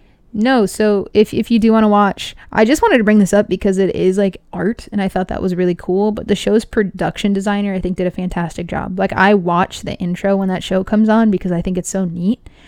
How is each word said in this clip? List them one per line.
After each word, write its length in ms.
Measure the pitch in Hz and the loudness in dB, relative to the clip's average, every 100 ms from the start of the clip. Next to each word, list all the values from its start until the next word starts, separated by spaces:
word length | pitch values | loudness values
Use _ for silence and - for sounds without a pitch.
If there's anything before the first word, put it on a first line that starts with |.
| _ _ _ | _ _ _
no, 340 | 214 233 262 196 | -2 2 2 2
so 420 | - 214 202 - | 0 0 0 0
if, 200 | 202 220 | 0 2
if 160 | - 220 | 0 0
you 80 | 233 | 2
do 140 | 226 | 4
wanna 160 | 220 214 | 4 4
watch, 480 | 208 202 - - - - | 4 2 -2 -12 -16 -6
I 120 | - | 2
just 160 | 220 311 | 2 4
wanted 180 | 466 285 | 4 4
to 60 | |
bring 140 | 208 214 | 4 4
this 140 | 190 | 4
up 160 | 202 214 | 2 0
because 300 | 185 202 190 | 0 0 0
it 140 | 190 - | 0 0
is, 200 | 185 190 | 0 2
like, 220 | 196 - - | -2 -4 -12
art, 340 | 180 180 233 - | -4 -4 -4 -6
and 100 | 208 | -4
I 60 | 190 | -2
thought 180 | 185 185 | -2 -4
that 140 | - | -4
was 140 | 185 175 | -4 0
really 180 | 180 | 0
cool. 380 | 175 - 185 214 | -2 -2 0 0
But 160 | 214 - | -2 -4
the 80 | 202 | -4
show's 280 | - 214 | 0 0
production 680 | - - 196 180 170 - 208 | 0 -2 -2 -2 -6 -2 -2
designer, 420 | 196 196 202 202 | -2 -2 -2 -2
I 60 | 190 | -4
think, 160 | 180 185 | -4 -4
did 100 | 180 | -4
a 40 | |
fantastic 560 | 175 180 - 170 - 170 | -4 -6 -4 -6 -8 -8
job. 320 | - - 185 | -8 -6 -4
Like, 120 | 190 | -2
I 220 | - 190 | 2 4
watch 480 | 208 175 170 185 - | 4 2 0 -2 -6
the 120 | - - | -10 -6
intro 400 | 180 180 196 196 | -6 -2 0 0
when 120 | 190 | 0
that 140 | 180 | -4
show 220 | - 185 | -2 -2
comes 240 | 190 214 220 | 0 2 4
on 240 | 220 226 | 4 4
because 180 | 185 185 | 0 -2
I 100 | 170 | -2
think 160 | 185 180 | -2 -4
it's 120 | - | -4
so 140 | 190 | -4
neat. 440 | 185 170 180 254 - _ | -4 -2 -2 -2 -6 _